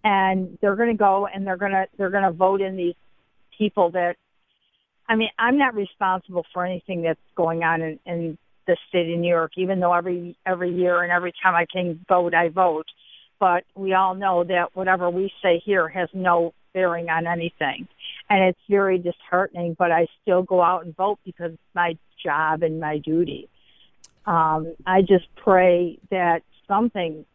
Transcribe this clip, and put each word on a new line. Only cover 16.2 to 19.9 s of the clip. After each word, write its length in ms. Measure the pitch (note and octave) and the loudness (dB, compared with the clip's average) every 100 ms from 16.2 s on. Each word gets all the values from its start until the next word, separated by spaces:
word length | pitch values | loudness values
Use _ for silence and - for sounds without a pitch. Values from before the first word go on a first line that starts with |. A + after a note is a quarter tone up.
| F3+ F3 E3+ _ _ | 2 2 0 _ _
bearing 360 | F#3+ F#3 E3+ E3+ | -2 0 -2 -2
on 160 | E3 | -2
anything. 640 | E3+ F3 E3+ _ C#3+ - - _ - - - | -2 -4 -6 _ -6 -6 -14 _ -18 -18 0
And 140 | G3+ | 4
it's 160 | F#3 F3+ - | 4 0 0
very 300 | G3+ G3 F#3 | 0 2 0
disheartening, 760 | F3 - - F3+ F#3+ F3 F3 D#3+ | -2 -8 -2 -2 -2 -4 -8 -2
but 120 | F3 | 2